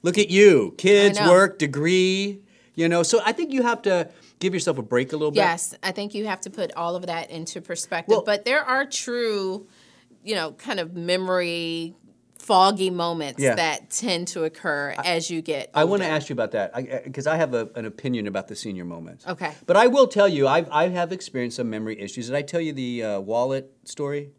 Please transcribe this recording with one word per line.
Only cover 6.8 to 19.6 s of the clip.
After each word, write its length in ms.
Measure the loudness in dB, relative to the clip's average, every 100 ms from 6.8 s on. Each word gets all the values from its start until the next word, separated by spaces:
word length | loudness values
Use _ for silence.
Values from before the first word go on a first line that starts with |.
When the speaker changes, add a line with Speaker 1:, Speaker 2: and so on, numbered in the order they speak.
| -6 -6
Speaker 2:
of 100 | -8
that 240 | -8 -8
into 320 | -12 -12 -14
perspective. 500 | -12 -12 -6 -8 0
Speaker 1:
Well 120 | 0
Speaker 2:
But 200 | 2 -2
there 200 | 0 -2
are 220 | 0 -2 -2
true, 840 | -6 -6 -4 -2 -2 -4 -8 -12 _ _ _ _ _
you 100 | -6 -6
know, 160 | -6
kind 260 | -8 -8 -6
of 160 | -6 -8
memory 1000 | -2 -2 0 -2 -2 -4 -6 -6 -8 -14 _ _ _ -20
foggy 520 | 2 6 6 4 -2
moments 500 | -2 -4 -4 -6 0
Speaker 1:
Yeah. 140 | 0 2
Speaker 2:
that 360 | 0 -2 -6
tend 380 | -6 -4 -4 -4
to 160 | -4 -6
occur 500 | -4 -4 -4 -4 -4
Speaker 1:
I, 60 | -2
Speaker 2:
as 240 | -2 -2
you 140 | -6
get 260 | -4 -6 -2 0
Speaker 1:
I 80 |
wanna 220 | 2 2 0
Speaker 2:
older. 100 | -2
Speaker 1:
ask 120 | -4
you 40 |
about 180 | -4 -2
that, 200 | -2 -4 -6
I, 40 | -8 -8 -8
I, 40 |
'cause 140 | -6 -2
I 80 | 0
have 180 | 0
a, 160 | -2 -4 -8
an 100 | -12
opinion 400 | -8 -6 -4 -4
about 220 | -6 -8
the 80 | -12
senior 280 | -10 -10
moment. 400 | -10 -12 -14 -16 -12
Speaker 2:
Okay. 240 | -8 -8 -10